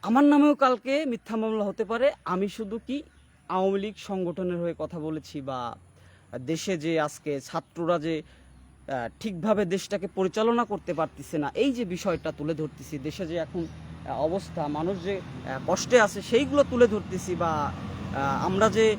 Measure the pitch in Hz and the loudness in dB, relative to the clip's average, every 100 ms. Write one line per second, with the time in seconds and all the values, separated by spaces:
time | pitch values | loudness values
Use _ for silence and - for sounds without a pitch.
0 | - 240 285 294 294 294 269 254 247 277 | 4 6 8 8 8 6 4 2 0 0
1 | 311 233 - 220 220 220 202 190 202 226 | 0 -4 -4 -2 -2 0 -2 -2 -2 2
2 | 269 - - 180 202 - 214 220 - 269 | 2 0 -2 0 -2 -4 -8 -8 -6 -8
3 | 311 _ _ _ _ 185 190 196 208 202 | -8 _ _ _ _ 0 2 2 -2 -8
4 | - 196 175 175 180 175 170 160 156 170 | -8 -4 -4 -2 -4 -2 -4 -4 -8 -6
5 | 156 156 147 151 135 131 120 113 - _ | -6 -6 -8 -10 -6 -6 -6 -8 -18 _
6 | - - _ 123 127 160 - 185 151 160 | -20 -20 _ -12 -4 -4 -2 -4 0 0
7 | 151 - - 139 - 160 - - 170 175 | 0 -4 -6 -6 -4 -8 -8 -6 0 0
8 | 156 160 147 - - - - - - 131 | 0 -4 -6 -20 -20 -20 -20 -20 -8 -6
9 | 117 - 220 180 180 208 190 185 - 202 | -6 -8 -8 -4 0 2 2 -2 -2 -2
10 | 190 - 190 - 226 233 226 202 - 156 | -2 0 0 2 2 2 0 -4 -4 -2
11 | 156 - 143 160 143 - 269 240 214 175 | -2 -4 -6 -2 -2 0 0 2 -4 -2
12 | 202 165 165 147 147 156 156 - 135 151 | -2 -2 -4 -6 -4 -2 -4 -8 -10 -8
13 | 139 151 175 170 160 180 165 - - - | -8 -8 -6 -4 -4 -4 -6 -8 -16 -14
14 | - 123 151 185 - - 147 147 170 196 | -8 -2 -2 -2 -6 -6 -4 -2 -2 -4
15 | 170 196 170 - 131 131 - 185 - 247 | -4 -6 -6 -12 -8 -6 -2 -2 4 6
16 | 208 208 - 247 277 285 269 202 240 208 | 6 2 0 2 4 2 2 6 4 4
17 | 190 180 185 175 170 156 143 - - - | -4 -8 -4 -2 0 0 -2 -4 -10 -8
18 | - 135 139 135 165 190 220 202 220 | -6 -2 0 0 0 4 4 6 4